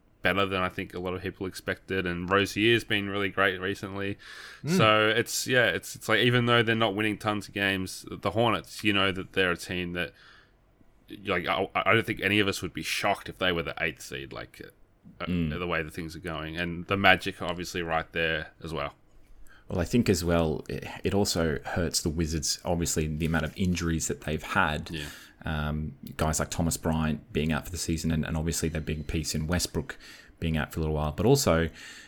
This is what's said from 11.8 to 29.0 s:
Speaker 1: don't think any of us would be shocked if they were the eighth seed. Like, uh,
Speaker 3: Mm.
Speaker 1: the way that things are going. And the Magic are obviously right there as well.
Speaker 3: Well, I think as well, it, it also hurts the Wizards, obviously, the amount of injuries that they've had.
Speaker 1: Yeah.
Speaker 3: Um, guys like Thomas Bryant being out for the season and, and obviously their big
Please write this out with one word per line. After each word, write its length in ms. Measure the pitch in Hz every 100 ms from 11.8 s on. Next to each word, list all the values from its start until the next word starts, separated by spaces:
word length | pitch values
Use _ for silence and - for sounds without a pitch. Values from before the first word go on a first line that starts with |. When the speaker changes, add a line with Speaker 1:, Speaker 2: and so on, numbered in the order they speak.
| -
Speaker 1:
don't 120 | 110 113
think 160 | -
any 180 | 95 104
of 80 | 98
us 140 | -
would 120 | 90
be 100 | -
shocked 460 | 80 - 104 95 -
if 80 | -
they 140 | 92
were 120 | 85
the 120 | 76 -
eighth 200 | 82 -
seed. 300 | - 65 65
Like, 300 | 58 58 - - _ - _ - -
uh, 60 | -
Speaker 3:
Mm. 320 | 87 78 85
Speaker 1:
the 80 | 87
way 140 | 82
that 100 | 76
things 220 | 92 80 80
are 40 |
going. 380 | 85 78 78 80
And 280 | 87 85 87
the 100 | 98
Magic 440 | 98 92 98 -
are 40 | 87
obviously 360 | 87 87 92
right 300 | 82 80 80
there 340 | 85 82 78 80 -
as 100 | 80
well. 200 | 80 71 - _ - - - - - -
Speaker 3:
Well, 100 | 92
I 60 | 87
think 240 | 123 113
as 140 | 87 85
well, 400 | 85 80 73 -
it, 180 | - - -
it 100 | 92
also 460 | 98 101 - 82 71 -
hurts 360 | 92 80 -
the 80 | 85
Wizards, 500 | 78 78 80 - - -
obviously, 420 | 85 82 85 78
the 180 | 76 80
amount 200 | 82 76
of 80 | -
injuries 520 | 92 82 85 80 -
that 120 | -
they've 220 | - 78
had. 460 | - 101 85 76 -
Speaker 1:
Yeah. 140 | 80 73 - - - 82
Speaker 3:
Um, 480 | 78 76 78 78 - - -
guys 220 | 78 80
like 100 | 80
Thomas 260 | - 82 -
Bryant 540 | 82 80 78 73 -
being 180 | 73 78
out 140 | 76 -
for 60 |
the 60 | 82
season 340 | - 80 80
and, 140 | 78 -
and 120 | 78
obviously 320 | 82 - 82
their 120 | 80
big 260 | 73 78